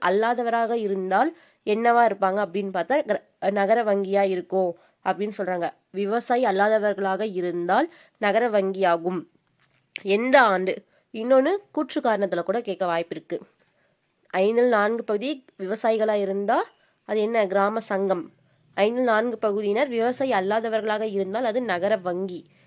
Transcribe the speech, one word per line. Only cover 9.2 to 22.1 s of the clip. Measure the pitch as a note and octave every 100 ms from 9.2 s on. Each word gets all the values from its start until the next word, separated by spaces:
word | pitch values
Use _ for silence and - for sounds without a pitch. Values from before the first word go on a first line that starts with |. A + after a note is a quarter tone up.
| - _ _ _ _ _ _ -
எந்த | G3 G#3+ B3 C4+
ஆண்டு? | A3+ F#3 F#3 - _ _ _
இன்னொன்னு | A3+ A#3 C4 C#4 G4+ -
கூற்று | - D4+ D#4
காரணத்துல | B3+ G#3 G3 F3
கூட | E3+ A3
கேட்க | A#3 F#3 F3+
வாய்ப்பு | E3+ E3+ D#3
இருக்கு. | - E3+ - _ _ _ _ _ _ _ _
ஐந்தில் | F#3 G3 A#3 B3
நான்கு | A3 G#3 A#3
பகுதி | - G#3 B3+ C#4 _ -
விவசாயிகளா | F#3 G#3 A3+ A3+ A3
இருந்தா | G#3 G3 G3 G3+ C#4 A4+ _ _ _
அது | - G#3+
என்ன? | G#3+ A#3 G3
கிராம | G3 G3+ A3
சங்கம். | G#3+ G3 G3 F3+ D#3+ _ _ _ _
ஐந்தில் | - G#3 B3
நான்கு | B3 A3 A#3+ A3
பகுதியினர் | G#3+ G3+ G#3 G#3 C#4+
விவசாயி | A#3 A#3 B3+ C4+
அல்லாதவர்களாக | G#3 F#3+ A3 A3+ A3 G#3+ G#3+
இருந்தால் | A3 G3 F#3 G#3+
அது | B3 A3
நகர | A#3 F3 G3 G#3+
வங்கி. | F3+